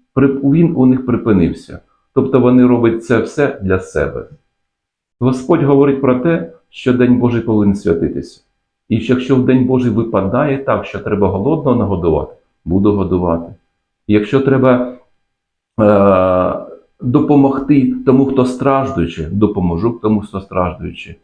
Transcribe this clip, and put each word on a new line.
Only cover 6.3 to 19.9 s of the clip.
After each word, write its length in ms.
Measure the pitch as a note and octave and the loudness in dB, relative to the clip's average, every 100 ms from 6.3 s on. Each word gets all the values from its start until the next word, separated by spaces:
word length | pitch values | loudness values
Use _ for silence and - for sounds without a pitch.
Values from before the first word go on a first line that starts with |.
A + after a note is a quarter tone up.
| E3+ - - _ | -2 -4 -16 _
що 220 | - B2+ | -6 -2
День 260 | B2 B2 A#2+ | 2 2 2
Божий 220 | A#2+ A#2 | 2 0
повинен 340 | A2+ G#2+ G2+ | 0 0 2
святитися. 680 | G2 G2 E2 - - - - _ _ _ _ - | 0 0 0 -2 -4 -10 -14 _ _ _ _ -6
І 80 | A2 | -4
якщо 400 | - B2+ - C3 | 0 -2 0 0
в 80 | |
День 200 | A#2+ B2+ | 2 2
Божий 280 | B2+ B2+ B2 | 2 0 0
випадає 680 | G#2+ A#2 G#2 F#2+ B2 D3 C3+ | -2 -2 -2 -2 -2 -2 -2
так, 280 | - G#2 - | -2 -4 -4
що 120 | F#2+ | -10
треба 300 | G#2+ G2 G2 | -6 -2 0
голодного 480 | F#2+ A#2 D#3 C#3 A2+ | -2 -2 -2 0 0
нагодувати, 580 | G2 F2+ E2+ D2+ C#2 - _ _ | -2 -2 0 -2 -4 -12 _ _
буду 280 | - F#2 G2+ | -4 0 0
годувати. 600 | G2+ E2+ F2+ F2 E2 - - _ _ _ _ - | 0 0 -2 -2 -4 -6 -18 _ _ _ _ -2
І 80 | |
якщо 260 | G#2 G#2 C3+ | 0 0 0
треба, 560 | C3 C3+ B2+ B2 B2 - _ _ _ _ _ _ _ - | 0 2 2 2 -2 -12 _ _ _ _ _ _ _ 0
е, 840 | G#2 G#2 G2 F#2+ F#2 F#2 F2+ - - - _ _ | 2 4 4 4 2 2 0 -4 -10 -20 _ _
допомогти 960 | B2+ D3 D3+ C#3+ C3+ C#3 - C#3+ B2+ - - | -2 0 2 4 2 0 0 2 2 0 2
тому, 200 | C3 C3 | 2 2
хто 180 | C3 | 0
страждуючи, 840 | B2 - C#3+ C#3 G2+ F2 D#2+ - D#2 | -2 -2 0 0 -2 -4 -4 -6 -6
допоможу 680 | G2 G2+ G2+ F2+ E2+ A2+ | -2 -2 0 -2 -2 -2